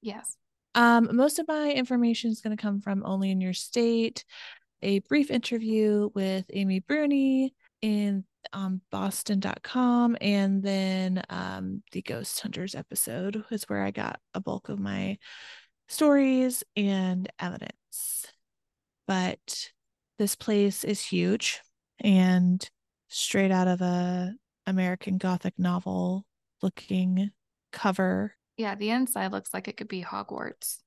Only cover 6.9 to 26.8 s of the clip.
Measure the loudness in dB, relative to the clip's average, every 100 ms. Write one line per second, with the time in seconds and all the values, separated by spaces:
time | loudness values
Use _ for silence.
6.9 | 0 2 2 4 2 0 _ _ _ 0
7.9 | 0 2 -2 -4 _ -14 -6 -4 -4 _
8.9 | -4 -4 -4 -2 0 0 -6 -4 0 4
9.9 | 4 4 2 2 2 4 2 2 0 0
10.9 | 0 0 -2 -2 -6 -6 -6 -6 -8 -8
11.9 | -10 -6 -6 -6 -6 -6 -6 -8 -8 -8
12.9 | -4 -4 -4 -6 -6 -6 -8 -4 -4 -4
13.9 | -4 -6 -8 _ -8 -6 -8 -8 -6 -4
14.9 | -4 -4 -6 -10 -20 -20 -20 _ _ _
15.9 | 2 4 6 6 4 2 0 -6 -2 0
16.9 | 2 0 0 -4 -8 -8 -8 -12 -14 _
17.9 | -10 -6 -6 -8 _ _ _ _ _ _
18.9 | _ -4 0 0 -4 -10 -10 -10 _ _
19.9 | _ _ _ -2 -2 0 2 4 2 -4
20.9 | -4 -2 0 2 2 0 -6 -10 _ _
21.9 | _ 4 6 8 6 6 2 0 _ _
22.9 | _ _ -6 -2 2 4 4 4 2 2
23.9 | 0 0 -2 -4 -6 _ _ -2 0 2
24.9 | 0 -2 -2 0 0 -2 0 0 0 -2
25.9 | -2 0 -2 -6 _ _ _ -4 -4